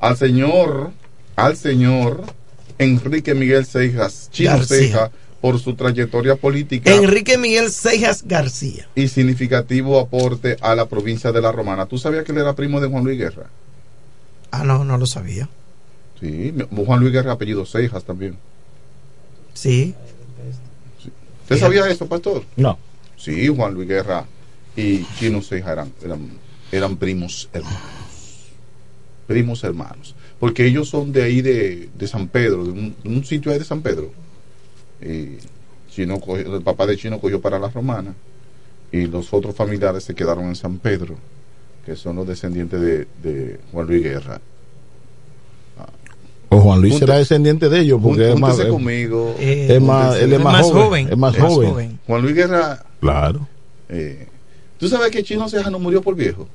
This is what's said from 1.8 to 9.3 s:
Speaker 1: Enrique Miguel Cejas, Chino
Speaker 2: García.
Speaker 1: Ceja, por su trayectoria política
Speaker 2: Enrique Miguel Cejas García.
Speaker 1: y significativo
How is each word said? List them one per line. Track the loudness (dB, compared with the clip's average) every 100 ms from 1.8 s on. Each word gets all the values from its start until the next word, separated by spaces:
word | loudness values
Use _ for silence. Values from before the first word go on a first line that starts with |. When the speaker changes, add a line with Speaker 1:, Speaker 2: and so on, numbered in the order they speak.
| 6 4 2 0 -6 -14 -16 -16 -10 0
Speaker 1:
Enrique | 4 4 2 -2 0
Miguel | 2 4 4 4
Cejas, | 2 2 2 -2 -4 -10
Chino | 2 4
Speaker 2:
García. | 4 6 6
Speaker 1:
Ceja, | 6 4 2 -2 -18 -2
por | 0 2
su | 0
trayectoria | -2 0 0 0 2 2 4
política | 2 0 0 0 6
Speaker 2:
Enrique | 8 8 4 4 2
Miguel | 4 2 2
Cejas | 0 2 4 2 0 0
García. | 0 0 -4 -8 -8 -8
Speaker 1:
y | 0 2
significativo | 4 2